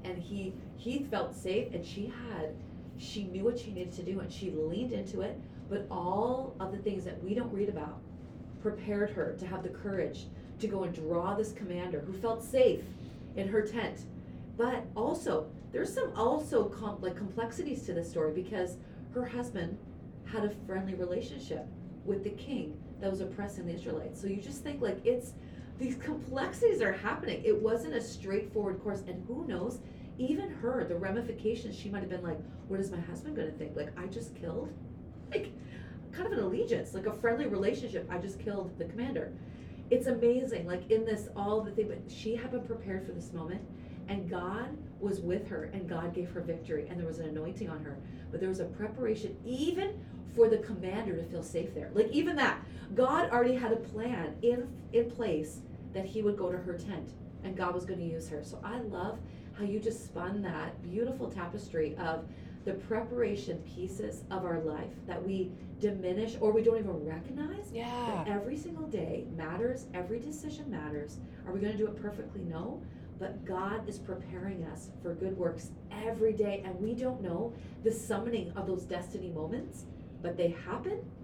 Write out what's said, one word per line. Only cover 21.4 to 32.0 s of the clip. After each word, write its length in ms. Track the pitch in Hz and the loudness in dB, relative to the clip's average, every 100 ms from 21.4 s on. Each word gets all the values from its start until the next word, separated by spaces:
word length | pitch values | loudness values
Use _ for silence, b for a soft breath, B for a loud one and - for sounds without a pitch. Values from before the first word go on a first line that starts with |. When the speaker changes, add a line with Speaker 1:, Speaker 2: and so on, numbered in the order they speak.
| - 156 - - - - 170 | -6 -6 -6 -10 -10 -8 -2
Speaker 1:
with 180 | 196 | 0
the 60 | 208 | 0
king 460 | - - 254 151 151 - - | -4 -4 -4 -4 -6 -10 -4
that 100 | 196 | -2
was 120 | 190 | 0
oppressing 440 | 185 - 190 - 175 | -2 -4 -6 -4 -4
the 80 | |
Israelites. 460 | 170 165 156 156 - | -4 -2 -4 -4 -4
So 80 | 196 | -2
you 140 | 196 | -2
just 200 | - - | -4 -8
think, 180 | 294 285 | -6 0
like, 180 | 226 - 233 | 0 2 4
it's, 260 | 247 - - B B B - | 4 2 -10 B B B -4
these 160 | 254 - | -2 -2
complexities 880 | - 294 - 262 370 - 466 359 | -2 -4 -2 0 0 6 8 8
are 100 | 208 | 6
happening. 500 | 190 208 - - 180 220 | 4 0 0 -2 2 4
It 140 | 208 | 6
wasn't 320 | 214 233 - 233 | 6 4 2 0
a 60 | |
straightforward 840 | - - 190 202 208 220 196 180 | -2 -6 0 0 2 0 0 0
course. 180 | 214 190 180 | 0 -2 -4
And 160 | 180 190 | -6 -4
who 200 | 254 330 | -4 -2
knows, 320 | 180 202 254 B B B B | 0 0 -2 B B B B
even 320 | 254 320 381 156 | 2 2 2 0
her, 220 | 233 254 | 2 2
the 120 | 180 170 | 2 0
ramifications, 800 | 190 208 233 226 214 233 214 190 | 2 0 0 0 0 0 -2 -6
she 120 | 202 | -4
might 120 | 202 | -4